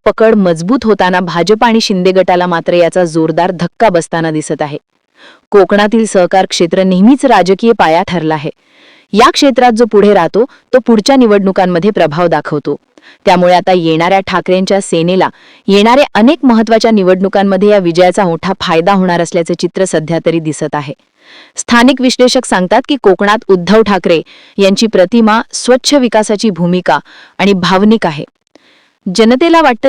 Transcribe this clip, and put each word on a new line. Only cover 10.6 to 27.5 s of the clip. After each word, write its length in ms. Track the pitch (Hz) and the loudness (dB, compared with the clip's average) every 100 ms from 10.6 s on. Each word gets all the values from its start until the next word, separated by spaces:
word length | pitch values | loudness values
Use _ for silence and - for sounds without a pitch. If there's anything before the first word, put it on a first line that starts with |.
| _ 254 233 | _ -2 2
पुढच्या 300 | 226 202 269 | 0 2 2
निवडणुकांमध्ये 720 | 233 208 196 190 185 175 196 | 4 2 0 0 0 0 -2
प्रभाव 360 | 208 160 147 175 | 0 -2 0 -2
दाखवतो. 500 | 156 - 151 143 143 _ _ _ _ | -2 -4 -8 -6 -10 _ _ _ _
त्यामुळे 300 | - 180 180 | -2 2 2
आता 180 | 180 165 | 2 2
येणाऱ्या 480 | 185 165 160 170 190 | 0 0 0 0 0
ठाकरेंच्या 600 | 190 185 165 185 190 196 | -2 -6 -2 -2 0 -2
सेनेला 480 | - 170 170 185 151 _ _ _ - | -2 -2 0 0 -2 _ _ _ 0
येणारे 360 | 196 214 254 294 | 2 4 4 2
अनेक 240 | 202 233 330 | 2 2 2
महत्त्वाच्या 480 | 262 226 220 226 226 | 2 2 2 2 2
निवडणुकांमध्ये 800 | 220 180 185 190 202 196 185 208 | 0 2 0 0 -2 0 0 2
या 100 | 208 | 2
विजयाचा 460 | 175 165 180 180 | 0 2 2 2
मोठा 280 | 185 165 180 190 | -2 -2 -6 -6
फायदा 320 | - 165 175 | -2 -2 0
होणार 280 | 196 185 170 | 0 0 -2
असल्याचे 340 | 170 185 165 | -2 -4 -4
चित्र 300 | 175 175 - | -4 -6 -4
सध्या 340 | 185 165 156 165 165 | -4 -4 -4 -4 -2
तरी 140 | 165 | -4
दिसत 340 | 156 147 156 | -6 -8 -6
आहे. 200 | 151 143 - _ _ _ - - - | -6 -8 -16 _ _ _ -20 -20 -16
स्थानिक 440 | - 240 247 285 | -2 2 2 2
विश्लेषक 440 | 254 - 247 262 | -2 2 2 0
सांगतात 360 | - 202 180 220 - | -2 -4 0 -2 -2
की, 80 | 285 | -2
कोकणात 360 | 208 185 202 214 - | 0 0 0 -2 0
उद्धव 340 | 185 170 214 | -2 2 0
ठाकरे 400 | 202 196 185 165 - - - - | 2 -2 0 -2 -4 -20 -16 -2
यांची 280 | 196 196 233 | 0 0 0
प्रतिमा, 560 | 190 180 240 220 214 - | 0 0 2 2 0 -4
स्वच्छ 420 | - - 254 - | -10 -2 -2 2
विकासाची 560 | 285 247 220 214 208 226 | 0 2 0 -2 -2 -4
भूमिका 480 | 165 175 180 - 151 _ - - _ | -2 -2 -2 -2 -4 _ -20 -20 _
आणि 140 | 190 | -2